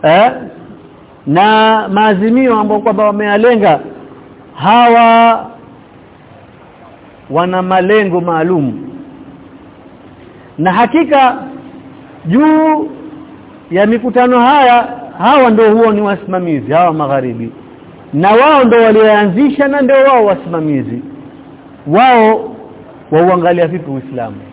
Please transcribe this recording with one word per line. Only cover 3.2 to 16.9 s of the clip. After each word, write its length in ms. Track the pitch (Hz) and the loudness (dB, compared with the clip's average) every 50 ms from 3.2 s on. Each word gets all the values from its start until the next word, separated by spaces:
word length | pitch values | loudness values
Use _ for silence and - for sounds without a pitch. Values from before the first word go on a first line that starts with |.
| 214 208 202 208 220 247 247 220 202 190 156 139 - - - - - - - - - - - - - - - | -4 -2 -2 0 2 2 2 2 2 2 0 0 -2 -12 -18 -20 -20 -20 -20 -20 -20 -20 -20 -20 -20 -20 -16
Hawa 920 | - 131 190 214 240 240 240 233 233 233 226 226 226 233 233 226 226 - - - - - - - - - - - - - - - - - - - - - - - - - - - - - - - - - - - - - - | -6 -2 0 2 4 4 4 4 4 4 4 4 4 4 2 0 -2 -6 -14 -18 -20 -20 -20 -20 -20 -20 -20 -20 -20 -20 -20 -20 -20 -20 -20 -20 -20 -20 -20 -20 -20 -20 -20 -20 -20 -20 -20 -20 -20 -20 -20 -20 -20 -18 -6
wana 320 | 131 156 175 180 185 185 185 | -4 -2 -2 -2 -2 -4 -2
malengo 580 | 185 185 185 180 190 208 214 208 190 170 180 | 0 0 0 2 2 0 0 0 0 -2 -4
maalum, 720 | 170 175 165 160 160 175 185 170 143 127 110 - - - - - - - - - - - - - - - - - - - - - - - - - - - - - - - - - - - - - | -4 -2 -4 -2 -2 0 0 -2 -2 -4 -6 -8 -14 -16 -16 -18 -20 -20 -20 -20 -20 -20 -20 -20 -20 -20 -20 -20 -20 -20 -20 -20 -20 -20 -20 -20 -20 -20 -20 -20 -20 -20 -20 -20 -20 -20 -10 -4
na 140 | 156 185 180 | -2 -2 0
hakika 640 | 202 240 233 240 320 330 254 302 277 262 254 247 - - - - - - - - - - - - - - - - - - | 0 0 0 0 -2 0 0 2 2 2 2 0 -4 -12 -16 -18 -18 -20 -20 -20 -20 -20 -20 -20 -20 -20 -20 -20 -14 -6
juu 640 | 156 175 247 302 311 311 311 311 311 311 302 311 302 - - - - - - - - - - - - - - - - | -2 0 2 2 2 2 2 2 0 0 -2 -4 -8 -12 -16 -20 -20 -20 -20 -20 -20 -20 -20 -20 -20 -20 -20 -16 -6
ya 160 | 165 185 202 | -2 0 0
mikutano 540 | 208 226 233 226 247 - 247 247 247 254 247 | 0 0 -2 -4 -2 0 0 0 2 2 2
haya, 480 | 240 254 285 294 269 247 240 240 220 - - - - - - - | 2 2 2 4 4 4 2 2 0 -2 -10 -14 -16 -18 -12 -4
hawa 320 | 175 220 277 294 254 240 | 0 2 2 4 2 2
ndio 240 | 220 214 226 214 208 | 2 2 2 2 4
huo 160 | 226 226 220 214 | 2 2 0 0
ni 80 | 208 | -2
wasimamizi, 720 | 214 202 202 185 196 - 185 185 180 170 160 139 110 117 143 | -2 -4 -4 -6 -6 -8 -6 -6 -4 -4 -6 -6 -4 -2 0
hawa 200 | 165 180 175 | 0 0 0